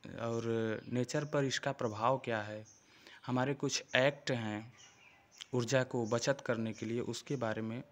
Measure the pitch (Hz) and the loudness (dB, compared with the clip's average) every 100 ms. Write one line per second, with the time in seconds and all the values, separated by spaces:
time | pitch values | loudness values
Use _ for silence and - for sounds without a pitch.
0 | - - 117 117 113 113 113 107 - 123 | -12 -6 -2 -2 0 0 0 -2 -2 0
1 | 123 151 147 147 139 - 139 - 117 104 | 0 -2 0 2 2 0 -2 0 -2 2
2 | 117 131 123 113 104 107 107 - - - | 2 2 0 -2 -2 -8 -12 -20 -20 -20
3 | - - - 127 131 143 139 - - 127 | -20 -12 -2 2 2 0 0 -2 2 4
4 | 135 147 - 123 110 107 113 - - - | 4 2 -2 -2 0 -4 -6 -18 -20 -20
5 | - - _ - - 123 117 131 127 123 | -20 -20 _ -18 -2 -2 2 2 2 0
6 | 113 117 143 131 - 113 113 104 110 117 | 2 2 2 0 0 0 0 -4 -4 -2
7 | - 117 - 139 113 110 110 120 - | -2 -6 -4 -2 0 -2 -4 -6 -10